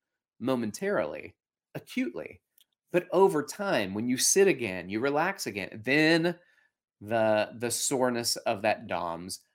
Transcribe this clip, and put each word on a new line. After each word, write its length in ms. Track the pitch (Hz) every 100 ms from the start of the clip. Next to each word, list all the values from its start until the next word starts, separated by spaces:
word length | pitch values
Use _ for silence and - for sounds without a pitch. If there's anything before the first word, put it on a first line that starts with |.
| _ _ _ -
momentarily, 920 | 120 123 110 - 196 165 76 78 104 _ _ _ _
acutely. 640 | 147 - 247 262 80 - - _ _ _ _ _
But 160 | 175 -
over 300 | 175 190 151
time, 500 | 147 - 196 139 95
when 160 | 104 123
you 100 | 123
sit 300 | - 190 196
again, 400 | 135 107 92 90
you 120 | 107
relax 460 | 139 143 180 196 127
again, 340 | 101 92 110
then 520 | 120 147 156 165 175 170 _ _ _ _ _ -
the, 500 | 104 113 110 107 - 113
the 120 | 123
soreness 640 | - - 135 127 120 113 -
of 260 | 117 104
that 240 | 107 - 95
doms 540 | 87 85 82 90 - _